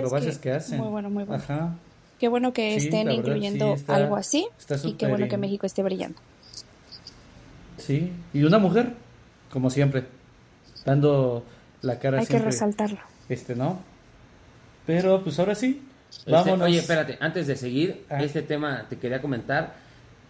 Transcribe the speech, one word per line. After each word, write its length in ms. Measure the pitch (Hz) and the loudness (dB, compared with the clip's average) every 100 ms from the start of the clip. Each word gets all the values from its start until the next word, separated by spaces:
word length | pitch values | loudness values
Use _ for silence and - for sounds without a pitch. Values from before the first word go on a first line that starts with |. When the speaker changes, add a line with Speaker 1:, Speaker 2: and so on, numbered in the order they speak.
| 131 | -2
Speaker 1:
acrobacias 320 | 139 147 - | 0 -2 -2
Speaker 2:
que 120 | 131 | -2
Speaker 1:
que 20 | |
hacen. 260 | 135 160 147 | -2 -2 -4
Speaker 2:
muy 100 | 120 | -4
bueno, 200 | 214 202 | -4 -4
muy 140 | 202 | -4
bueno. 180 | 202 139 | -4 -6
Speaker 1:
Ajá. 340 | 139 143 170 170 - - - - | -4 -4 -4 -6 -12 -20 -20 -2
Speaker 2:
Qué 80 | 240 | 0
bueno 240 | 240 254 | 2 0
que 260 | 247 220 214 | 0 0 0
Speaker 1:
Sí, 80 | 143 | 2
Speaker 2:
estén 200 | 214 220 | 2 2
Speaker 1:
la 80 | - | 0
verdad, 40 | - | 0
Speaker 2:
incluyendo 360 | - - - 214 | 0 0 0 0
Speaker 1:
sí, 60 | 202 | 0
está, 160 | - 143 | 0 2
Speaker 2:
algo 200 | 202 202 | 2 0
así, 300 | 196 285 427 - | 0 -2 -2 -6
Speaker 1:
está 160 | - 143 | -6 -4
Speaker 2:
y 20 | |
qué 60 | - | -4
Speaker 1:
súper 200 | 208 208 | -2 0
Speaker 2:
bueno 160 | 208 202 | 0 0
que 40 | |
Speaker 1:
bien. 100 | 202 | -2
Speaker 2:
México 240 | 196 196 190 | -2 -4 -4
esté 180 | - | -2
brillando. 360 | 196 185 - - - - - - - - - - - - - - - - - - | -2 -2 -6 -12 -20 -20 -18 -16 -16 -20 -20 -20 -20 -20 -20 -20 -20 -20 -20 -12
Speaker 1:
Sí, 340 | - 139 175 - - | -2 -2 -2 -6 -6
y 100 | 143 | 2
una 160 | 151 214 | 6 6
mujer, 340 | 190 196 254 - - - - - - | 6 4 0 -4 -16 -20 -20 -20 -10
como 180 | 131 127 | -2 0
siempre, 360 | 135 143 135 123 - - - - - - - - | 2 2 2 -4 -10 -20 -20 -20 -20 -20 -6 0
dando 580 | 139 143 143 127 120 117 - - - | 4 6 4 2 0 -6 -18 -20 -8
la 180 | 127 117 | -6 -2
cara 180 | 135 135 | 0 0
Speaker 2:
Hay 60 | 233 | 2
que 60 | |
Speaker 1:
siempre, 180 | 233 220 | 2 2
Speaker 2:
resaltarlo. 480 | - 208 208 208 202 - - - | 0 0 0 -4 -6 -14 -18 -8
Speaker 1:
este, 260 | 127 - 123 | -8 -6 -4
¿no? 240 | 139 185 - - - - - - - - - - - | -4 -4 -10 -20 -20 -20 -20 -20 -20 -20 -20 -10 -2
Pero, 380 | 165 185 190 | 2 4 4
pues, 160 | 185 139 | 2 0
ahora 160 | 185 202 | 0 2
sí, 260 | 254 277 - - _ | 0 -2 -6 -20 _
Speaker 3:
Este, 200 | - - | -14 2
Speaker 1:
vámonos. 360 | 156 190 185 175 | 4 4 4 4
Speaker 3:
oye, 100 | 170 | 4
espérate, 380 | 165 160 139 120 | 2 0 0 -2
antes 280 | 156 180 143 | -4 -2 -2
de 80 | 127 | -4
seguir, 500 | 127 127 175 190 - | -2 0 0 -2 -6
Speaker 1:
Ah. 120 | 143 | -4
Speaker 3:
este 200 | 147 151 | -2 -2
tema 440 | 143 151 151 127 107 | -4 -2 -2 -4 -8
te 80 | 117 | -8
quería 240 | 123 131 | -4 -4
comentar. 520 | 143 123 113 143 180 - - - - - | -2 -4 -2 -2 -2 -8 -20 -20 -20 -20